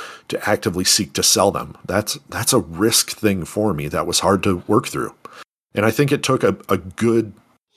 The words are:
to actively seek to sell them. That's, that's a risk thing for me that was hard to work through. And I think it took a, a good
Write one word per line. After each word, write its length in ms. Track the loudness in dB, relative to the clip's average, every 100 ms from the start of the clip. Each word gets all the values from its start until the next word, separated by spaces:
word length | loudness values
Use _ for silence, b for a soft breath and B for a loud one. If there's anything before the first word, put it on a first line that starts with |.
| B B B
to 200 | -4 0
actively 340 | 0 0 0
seek 300 | 2 0 0
to 100 | 0
sell 280 | 2 4 4
them. 260 | 2 -6 -12 -2
That's, 320 | -2 -2 -6 -8
that's 220 | -6 0
a 80 | 0
risk 520 | 0 0 2 2 -2
thing 340 | -2 0 0 -4
for 280 | -2 0
me 140 | 0 -2
that 180 | -4 -2
was 120 | 0
hard 240 | 2 2
to 200 | 2 0 2
work 200 | 0 0
through. 260 | -6 -8 -10 -20 B B _ _ -2
And 100 | 0
I 60 |
think 200 | 2 0
it 120 | 0
took 200 | 0 0
a, 140 | 0 0 -2
a 80 | -2
good 560 | -4 -2 0 2 0 -8 _ _ _